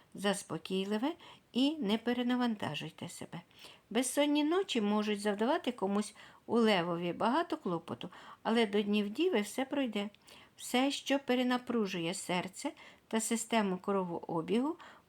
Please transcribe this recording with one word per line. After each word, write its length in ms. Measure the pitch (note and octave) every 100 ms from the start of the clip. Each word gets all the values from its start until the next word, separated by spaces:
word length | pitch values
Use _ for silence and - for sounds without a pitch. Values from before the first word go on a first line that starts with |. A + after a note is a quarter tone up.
| -
заспокійливе 1000 | - G3 F#3+ - D#3+ - F#3+ G3 G#3+ C4+ - - - _
і 240 | A#3+ C#4 D#4+
не 220 | G3+ A3
перенавантажуйте 1120 | A#3+ B3 B3 B3 B3 G#3 G3 C#3+ D3 - -
себе. 320 | - - E3+ - - - - -
Безсонні 540 | G#3+ C4 - D4 D4
ночі 360 | D4 F4+ G4 A#3+
можуть 400 | G#3 G#3+ G#3+ G3+
завдавати 520 | G#3 G3+ A3+ E4+ C#4
комусь 420 | - G3 G3+ G#3 - - - -
у 120 | A#3
Левові 540 | A3 F#3+ E3+ E3+ F3
багато 440 | - G#3+ D4 F4 D#4
клопоту, 520 | G3 E3+ - - - - - -
але 240 | - A3+ A3
до 160 | G#3
днів 280 | G#3 G#3 G#3
Діви 300 | A3 F4+ B3
все 240 | G3+ -
пройде. 460 | C4+ C#4+ B3+ G#3 G#3 - - - - -
Все, 340 | - B3 C4+
що 280 | C#4 - C#4
перенапружує 960 | - B3+ B3 B3 B3 A#3+ G3 F#3 E3
серце 580 | - - F3+ F#3 - D4 - - - -
та 120 | A3+
систему 580 | - A#3 - A3+ G3+ F#3
кровообігу, 960 | - G3 F#3 E3 - E3 E3+ A3+ C#4+ E4+ - -